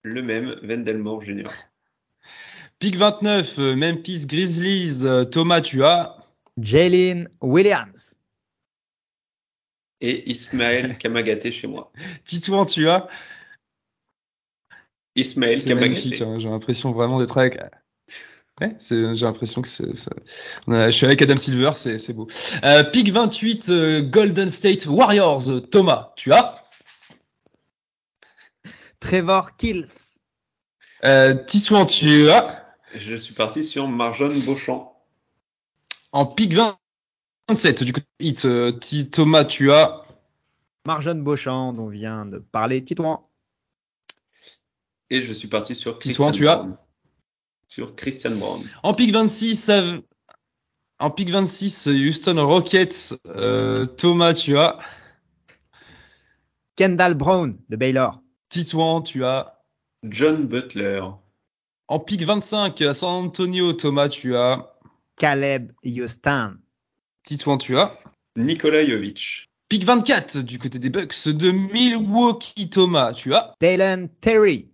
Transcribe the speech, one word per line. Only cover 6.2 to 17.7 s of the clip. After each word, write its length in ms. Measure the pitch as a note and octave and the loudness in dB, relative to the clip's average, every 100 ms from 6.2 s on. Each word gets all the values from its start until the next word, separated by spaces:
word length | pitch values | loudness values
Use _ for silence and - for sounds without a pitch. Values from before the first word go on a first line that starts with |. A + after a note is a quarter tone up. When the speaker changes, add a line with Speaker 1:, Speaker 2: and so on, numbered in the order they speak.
| _ _ _ - | _ _ _ -10
Speaker 3:
Jalen 720 | G#2+ C#3 F3+ F3+ F#3 F3 E3+ _ | 2 4 6 4 2 -2 -10 _
Williams. 760 | C3 D#3 G3+ E3+ G#2 - - _ _ _ _ _ _ _ _ _ _ _ _ _ _ _ _ _ _ _ | 0 4 4 2 -4 -18 -20 _ _ _ _ _ _ _ _ _ _ _ _ _ _ _ _ _ _ _
Speaker 1:
Et 280 | B2 - - | -6 -6 -8
Ismaël 680 | B2 - B2+ A#2 B2 B2+ A#2 | -10 -8 -2 0 0 -4 -6
Speaker 2:
<laughs> 20 | |
Speaker 1:
Kamagaté 520 | A#2 A#2 A2+ - B2+ | -4 -2 -2 -4 -6
chez 160 | A#2 - | -8 -12
moi. 240 | - - - F3+ E3+ - | -12 -16 -18 -18 -16 -10
Speaker 2:
Titouan, 400 | E3+ F#3+ G3 F#3+ | -8 -2 0 0
tu 240 | E3 D#3 | 2 2
as ? 180 | F#3 F#3 - - - _ - _ _ _ _ _ _ _ _ _ _ _ - _ _ _ B2+ | 2 -2 -18 -20 -20 _ -20 _ _ _ _ _ _ _ _ _ _ _ -20 _ _ _ -4
Speaker 1:
Ismaël 460 | B2+ C3+ A#2+ B2+ | -4 -2 0 0
Speaker 2:
C'est 80 | C3+ | 0
Speaker 1:
Kamagaté. 200 | B2 A#2+ | 0 0
Speaker 2:
magnifique, 300 | B2+ C3 A#2+ | -2 -6 -6
hein, 180 | A2+ A2+ | -6 -6
j'ai 100 | A2 | -8
l'impression 420 | A2 - B2 C3+ | -8 -6 -4 -4
vraiment 280 | A#2 A#2+ C3 | -2 -2 0
d'être 180 | B2 C3+ | -2 0
avec, 220 | B2+ - - | 0 -2 -16